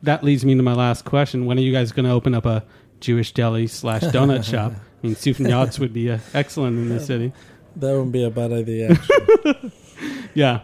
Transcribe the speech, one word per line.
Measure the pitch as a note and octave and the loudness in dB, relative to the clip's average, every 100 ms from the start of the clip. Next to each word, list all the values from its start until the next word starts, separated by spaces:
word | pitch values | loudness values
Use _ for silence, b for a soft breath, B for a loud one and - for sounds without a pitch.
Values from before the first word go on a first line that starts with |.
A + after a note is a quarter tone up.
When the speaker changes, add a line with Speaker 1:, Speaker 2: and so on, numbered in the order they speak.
Speaker 1:
that | D3 D#3 | -2 0
leads | C#3+ C#3 | 2 2
me | C3 | 4
to | C3 | 4
my | B2 | 2
last | B2 B2 A#2+ - | 2 0 0 0
question. | C#3+ C#3+ B2+ B2 | 0 0 -2 0
When | B2+ | 0
are | |
you | C3 | 2
guys | C3 A#2 | 0 0
gonna | C3+ B2+ | 0 2
open | B2 C3 | 2 2
up | A#2 A#2+ | 0 0
a | A2 - b b _ | -2 -4 b b _
Jewish | - A#2 A2 | -2 0 0
deli | - A#2 A2+ A2+ | 0 0 0 -4
slash | - B2 A2 | -4 -4 -2
donut | E3 B2 C#3 B2+ | 0 2 2 2
Speaker 2:
<laughs> | G#2 | -2
Speaker 1:
shop? | A#2 G#2+ G#2 - _ | -4 -4 -6 -16 _
I | A#2 | -6
mean, | A2 | -2
Sufjan | C#3+ B2+ B2+ | -2 0 0
Yats | B2 B2+ - | 2 0 -2
would | B2+ | -6
be, | A2+ A#2 | -4 -4
uh, | A2+ - | -4 -4
excellent | C#3+ C#3 - C3 A#2 | -4 -4 -2 -2 -2
in | A#2 | -2
the | A#2 | -4
city. | - B2 A#2+ B B B - E3+ | -4 -4 -4 B B B -20 -6
Speaker 3:
That | C3+ | -2
wouldn't | C#3 C3 | -2 0
be | B2 | -2
a | A#2+ | -2
bad | A#2 A#2 | -2 -4
idea, | A#2 A2+ A2+ A2+ | -4 -4 -4 4
actually. | E3 - C#5 - A4 D4+ - A#3+ - | 4 6 2 6 4 4 -2 -6 -16
Speaker 1:
<laughs> | - - D4+ C4+ - | -20 -14 -12 -12 -8
Yeah. | D3+ C3+ A#2 | 0 0 0